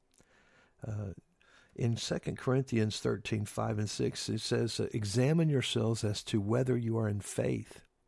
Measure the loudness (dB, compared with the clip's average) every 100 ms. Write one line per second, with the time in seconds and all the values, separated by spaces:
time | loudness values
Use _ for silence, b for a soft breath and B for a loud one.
0 | _ _ b b b b b b -8 -6
1 | -6 -8 -14 _ b b b -2 0 0
2 | -2 -4 -4 -4 0 2 2 2 2 0
3 | 0 -2 0 -2 -2 -4 -2 -2 -2 0
4 | -2 -2 -4 -4 0 0 0 0 -2 -2
5 | -2 2 4 4 4 2 2 2 2 2
6 | 0 -2 0 0 2 2 2 2 0 0
7 | 0 0 -2 -2 0 -2 -4 -14 -20 _